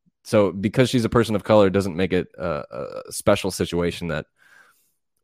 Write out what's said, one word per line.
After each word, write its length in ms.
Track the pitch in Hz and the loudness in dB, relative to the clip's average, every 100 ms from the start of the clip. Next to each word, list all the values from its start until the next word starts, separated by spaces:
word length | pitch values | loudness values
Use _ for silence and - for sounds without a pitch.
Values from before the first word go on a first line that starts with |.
| _ _ | _ _
So 280 | - 110 101 | 0 2 2
because 380 | 92 104 131 123 | 0 -2 2 2
she's 160 | 127 113 | 2 2
a 20 | |
person 260 | 120 107 | 0 2
of 100 | 104 | -2
color 260 | - 107 98 | 4 6 6
doesn't 260 | 95 95 80 | 4 -2 -2
make 160 | 92 | -2
it 160 | 90 - - | 0 -4 -8
a, 680 | 85 73 - 60 58 50 - | -6 -6 -8 -12 -10 -12 -12
a 60 | |
special 380 | - - 101 98 | -4 0 0 0
situation 580 | - 90 87 87 - 85 | -4 -4 -2 -4 -4 -6
that, 180 | 73 - _ _ _ _ _ _ _ _ _ | -8 -8 _ _ _ _ _ _ _ _ _